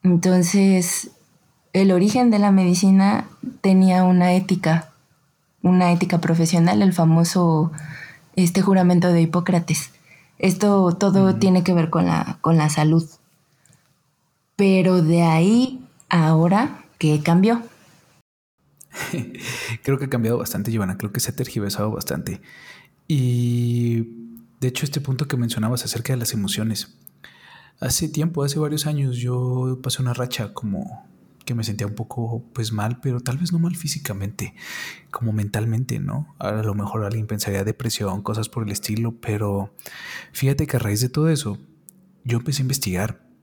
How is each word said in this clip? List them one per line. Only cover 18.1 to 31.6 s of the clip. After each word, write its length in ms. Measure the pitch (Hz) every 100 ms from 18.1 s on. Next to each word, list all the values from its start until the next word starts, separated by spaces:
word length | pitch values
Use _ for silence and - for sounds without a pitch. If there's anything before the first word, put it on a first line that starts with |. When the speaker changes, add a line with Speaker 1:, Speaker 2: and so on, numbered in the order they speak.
| _ _ _ _ _ _ _ - - -
Speaker 2:
<laughs> 720 | 165 117 - - - - 113
Creo 140 | - 135
que 60 | 135
ha 40 |
cambiado 280 | 127 113 120
bastante, 340 | - - 104
Giovanna. 260 | 113 95 92
Creo 140 | 110
que 80 | -
se 120 | -
ha 40 | 120
tergiversado 560 | 127 - 101 - 104
bastante. 500 | 107 - 67 - - - - - - _ _ _
Y, 960 | 151 123 120 120 120 120 120 120 113 117 - - - - _
de 80 | 127
hecho, 180 | 123 143
este 160 | 147
punto 260 | 143 131 139
que 100 | 127
mencionabas 480 | 120 110 110 123 117
acerca 280 | 120 117
de 40 | 131
las 160 | 113
emociones. 640 | 113 95 - 110 107 - _ - _ - _ - - - _
Hace 300 | 127 123 156
tiempo, 340 | 147 165 165
hace 140 | 143 143
varios 300 | 151 151 151
años, 300 | 151 139 123
yo 640 | 123 123 127 127 127 127
pasé 180 | 131 -
una 120 | 127
racha 400 | 120 123 - 101
como 520 | - 107 95 - - - _ _ _ -
que 80 |
me 100 | 120